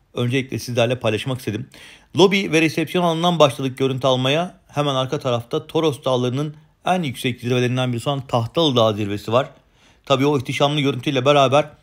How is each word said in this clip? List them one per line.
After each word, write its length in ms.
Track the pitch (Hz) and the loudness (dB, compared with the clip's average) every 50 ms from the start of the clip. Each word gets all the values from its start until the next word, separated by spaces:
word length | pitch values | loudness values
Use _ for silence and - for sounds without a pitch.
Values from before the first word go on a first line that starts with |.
| _ _ - | _ _ -6
öncelikle 440 | - 120 120 120 139 131 131 - 110 | -4 -2 -2 -2 -2 -4 -4 -8 -8
sizlerle 400 | - - 123 120 117 117 127 120 | -8 -4 0 0 0 0 0 -2
paylaşmak 400 | - 113 107 104 - 135 127 120 | -2 -2 -2 -2 -4 -6 -8 -6
istedim. 300 | - - 101 110 131 - - - - - - - _ _ - | -6 -6 -6 -6 -8 -12 -16 -20 -20 -20 -20 -20 _ _ 4
Lobi 360 | 123 175 196 190 196 196 175 151 | 4 4 6 4 2 0 0 2
ve 80 | 160 | 2
resepsiyon 440 | 160 160 156 - 160 - - 180 175 | 2 2 0 -2 -4 -2 -2 0 0
alanından 340 | 170 165 160 170 180 175 160 | 0 0 2 0 0 4 6
başladık 400 | 151 139 127 - 135 135 127 - | 4 4 4 0 -4 -6 -2 -2
görüntü 280 | 135 131 135 127 131 | -2 -2 -2 0 0
almaya. 540 | 135 127 127 127 131 139 160 175 185 - _ _ _ | 0 2 2 2 0 0 0 -2 -4 -8 _ _ _
Hemen 260 | - 143 147 147 135 | -4 -2 -2 0 0
arka 240 | 131 131 127 156 143 | -2 -2 -2 -4 -4
tarafta 480 | - 135 120 117 113 - - 156 151 | -2 -2 -2 -2 -4 -4 -6 -6 -6
Toros 380 | - - 160 165 160 135 - - | -4 -2 0 0 0 -2 -2 -2
Dağları'nın 520 | 135 131 123 123 127 123 135 151 156 151 - - _ _ _ - | -2 0 0 0 -2 -2 -2 -4 -6 -8 -12 -20 _ _ _ -4
en 180 | - 180 185 175 | -2 -2 -2 -2
yüksek 380 | 139 117 - - 131 120 - | -4 -6 -4 -4 -6 -6 -4
zirvelerinden 520 | - 120 131 123 123 123 123 127 127 123 123 | -4 -2 0 0 0 0 0 -2 -2 -2 -4
birisi 160 | 117 - 147 | -4 -4 -4
olan 180 | 143 139 131 | -4 -4 -4
Tahtalı 500 | - - 120 113 110 - 165 170 151 127 | -2 -2 -2 -2 0 0 0 0 2 4
Dağ 160 | 120 113 110 104 | 4 4 4 2
zirvesi 400 | 104 107 101 101 101 - - 110 | 0 -2 -4 -4 -6 -4 0 0
var. 180 | 123 139 - - _ _ _ _ _ _ _ _ _ _ | 0 0 0 -6 _ _ _ _ _ _ _ _ _ _
Tabii 200 | - 139 127 135 | 0 2 2 2
o 120 | 147 151 139 | 2 2 0
ihtişamlı 420 | 117 - 120 - 147 143 147 151 | -2 -4 -2 0 0 0 2 0
görüntüyle 440 | 139 139 147 127 120 156 139 131 123 | 0 -2 -2 -2 -4 -2 -2 0 2
beraber 460 | 143 147 143 135 131 127 147 151 147 - _ | 4 4 4 4 4 4 2 0 0 -8 _